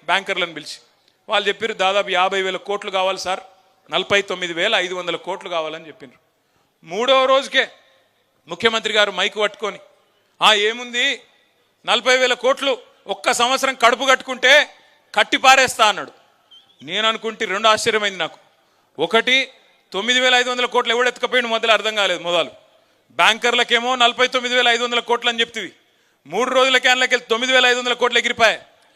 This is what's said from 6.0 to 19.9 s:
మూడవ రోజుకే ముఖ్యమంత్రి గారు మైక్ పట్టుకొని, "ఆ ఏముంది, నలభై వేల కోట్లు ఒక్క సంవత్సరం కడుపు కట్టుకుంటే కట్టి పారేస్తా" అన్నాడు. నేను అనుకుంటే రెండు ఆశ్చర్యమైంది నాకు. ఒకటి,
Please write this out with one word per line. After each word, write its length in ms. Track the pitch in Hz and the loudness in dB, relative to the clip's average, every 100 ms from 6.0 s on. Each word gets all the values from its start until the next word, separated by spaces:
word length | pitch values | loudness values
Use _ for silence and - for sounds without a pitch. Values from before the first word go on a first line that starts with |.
| 131 _ _ _ _ _ _ _ 160 | -20 _ _ _ _ _ _ _ -10
మూడవ 400 | 190 254 269 262 | -4 2 2 4
రోజుకే 440 | 269 233 262 208 - _ _ _ _ _ _ 147 | 2 0 -2 -2 -8 _ _ _ _ _ _ -16
ముఖ్యమంత్రి 460 | 175 226 226 214 | -2 -2 0 0
గారు 180 | 208 202 | 0 0
మైక్ 260 | 185 202 214 | 0 -4 -2
పట్టుకొని, 420 | 208 - 202 180 - _ _ _ _ _ | -4 -4 -10 -10 -18 _ _ _ _ _
"ఆ 120 | 185 | 2
ఏముంది, 680 | 208 214 240 247 240 277 240 _ _ _ _ _ _ 170 | 2 0 -4 -6 -2 -2 -4 _ _ _ _ _ _ -2
నలభై 320 | 226 226 254 | 0 2 2
వేల 160 | 254 | 2
కోట్లు 440 | 247 254 269 269 240 - _ 185 | 0 0 0 -2 -4 -8 _ -12
ఒక్క 240 | 190 254 | -4 -2
సంవత్సరం 420 | 240 240 262 269 | 0 0 0 -2
కడుపు 300 | 262 233 233 | 2 2 4
కట్టుకుంటే 720 | 269 262 - 254 254 294 - - _ _ _ - | 2 0 0 0 4 6 4 -6 _ _ _ -2
కట్టి 220 | 220 262 | 0 4
పారేస్తా" 480 | 262 269 254 - 214 | 6 6 4 2 2
అన్నాడు. 260 | 175 131 - _ _ _ _ _ _ | 2 -8 -16 _ _ _ _ _ _
నేను 240 | 135 196 220 | -8 -2 -2
అనుకుంటే 380 | 220 220 214 214 | -2 -8 -6 -6
రెండు 220 | 196 220 | 0 0
ఆశ్చర్యమైంది 500 | 214 233 214 208 185 | 2 0 -2 -4 -6
నాకు. 200 | 156 - _ _ _ _ _ - | -8 -10 _ _ _ _ _ -6
ఒకటి, 500 | 170 226 247 262 254 _ _ _ _ | 0 0 2 0 -2 _ _ _ _